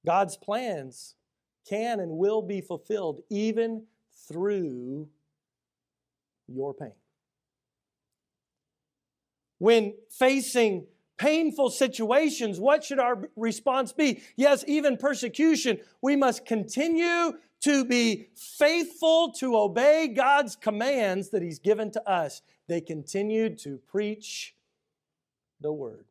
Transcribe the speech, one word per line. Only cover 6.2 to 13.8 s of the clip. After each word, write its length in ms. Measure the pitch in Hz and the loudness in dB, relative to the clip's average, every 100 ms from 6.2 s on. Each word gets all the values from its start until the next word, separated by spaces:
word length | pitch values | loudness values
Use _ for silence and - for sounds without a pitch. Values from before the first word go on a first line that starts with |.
| _ _ - | _ _ -14
your 260 | 127 139 | -8 -8
pain. 180 | 135 123 - _ _ _ _ _ _ _ _ _ _ _ _ _ _ _ _ _ _ _ _ _ _ _ _ _ _ | -8 -14 -16 _ _ _ _ _ _ _ _ _ _ _ _ _ _ _ _ _ _ _ _ _ _ _ _ _ _
When 360 | 190 233 - - _ | 4 4 2 -8 _
facing 760 | - 262 269 233 247 220 185 - _ _ - | 0 2 2 0 2 2 0 -8 _ _ -2
painful 520 | 262 311 320 311 254 | 2 2 0 0 0
situations, 920 | - 262 - 220 269 311 - 226 175 | 2 0 0 2 2 2 -2 -4 0
what 240 | 240 302 | 2 2
should 140 | 302 269 | 2 0
our 320 | 240 247 302 - | 0 -2 -8 -4
response 540 | 226 - - 262 | -4 -2 0 0